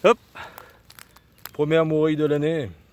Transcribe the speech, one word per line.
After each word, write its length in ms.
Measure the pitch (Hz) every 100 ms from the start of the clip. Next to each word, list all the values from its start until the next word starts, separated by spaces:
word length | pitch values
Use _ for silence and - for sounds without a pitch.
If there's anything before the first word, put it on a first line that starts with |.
Hop. 140 | 190 240 _ - - - - - _ - - - _ _ -
Première 320 | - 151 160 160
morille 300 | 156 156 151
de 100 | 151
l'année. 440 | 147 147 160 113 85 _